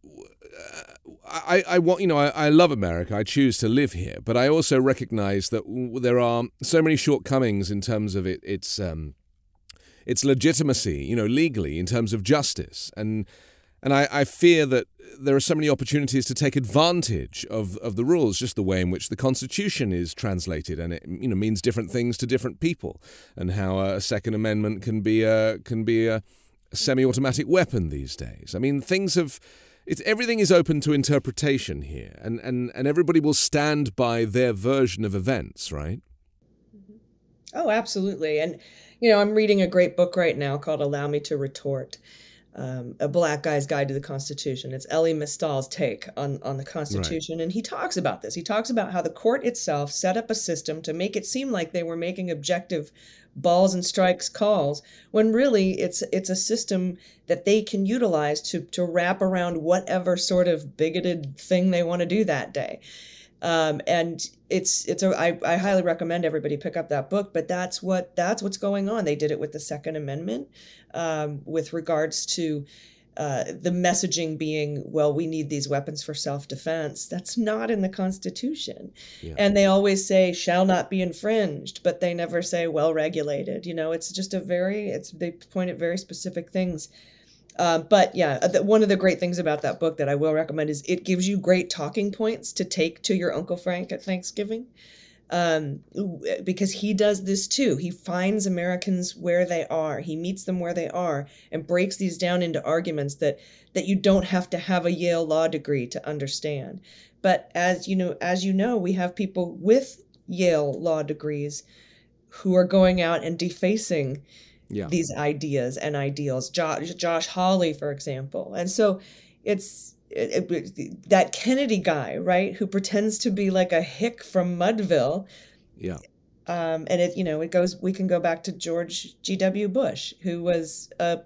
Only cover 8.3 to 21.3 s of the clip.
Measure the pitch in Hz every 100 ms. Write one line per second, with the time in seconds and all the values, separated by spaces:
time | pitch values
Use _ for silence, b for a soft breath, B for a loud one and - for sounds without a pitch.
8.3 | 90 - 95 - - 92 80 76 - _
9.3 | _ _ _ _ b b b b 123 139
10.3 | 135 151 156 156 127 104 73 69 117 107
11.3 | 127 165 113 78 78 90 117 113 110 98
12.3 | 147 135 - - - - - 107 110 98
13.3 | b b b b b 135 139 143 139 135
14.3 | - 175 170 143 127 - _ - - 135
15.3 | 139 - 160 151 135 127 147 139 131 120
16.3 | 127 143 143 117 120 165 175 151 92 64
17.3 | - - 110 98 95 117 101 123 175 123
18.3 | 92 123 - 95 92 90 90 - 110 131
19.3 | 127 131 - 202 - 117 90 85 - 113
20.3 | 92 85 78 78 78 85 85 - 90 127